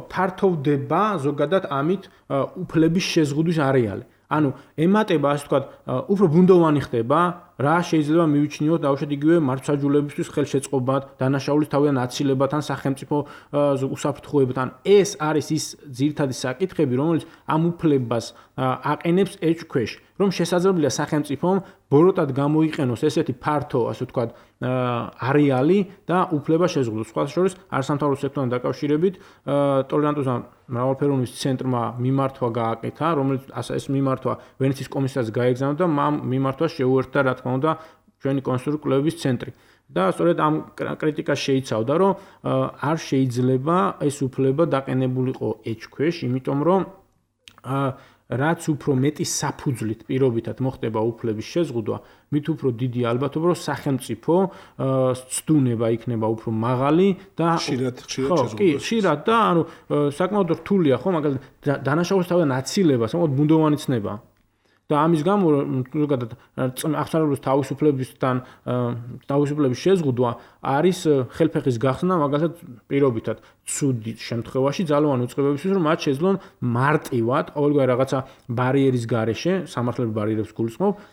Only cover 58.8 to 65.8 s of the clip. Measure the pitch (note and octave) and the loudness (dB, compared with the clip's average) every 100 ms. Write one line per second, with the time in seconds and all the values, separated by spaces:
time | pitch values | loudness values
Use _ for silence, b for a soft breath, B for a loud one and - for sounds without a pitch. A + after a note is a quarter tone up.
58.8 | - A3+ F#3+ D3 A3+ A3+ G3 F3 D3+ - | 0 0 2 0 2 2 4 2 0 -6
59.8 | - D3 D3 C#3 F#3 G#3 F3 D#3+ - G3 | -4 0 0 0 0 0 0 -2 0 2
60.8 | D3+ B2 F#3+ E3 D3 C3 B _ C#3+ C3+ | 4 2 2 0 0 -4 B _ -4 -2
61.8 | C3+ D#3 F3 G3 F3 F3+ D#3 C3 C3 G#3 | 0 0 2 0 2 2 2 0 -2 2
62.8 | E3+ B2+ A2 E3+ E3 C3+ D3+ D#3+ D#3 D3 | 4 4 2 0 0 2 4 4 4 2
63.8 | - B2 G2 G#2 _ _ _ _ _ _ | 0 -2 -2 -8 _ _ _ _ _ _
64.8 | - D3 D#3+ E3 D#3+ G#3 E3+ C#3+ C#3+ C3 | -2 2 4 2 2 2 4 2 2 -2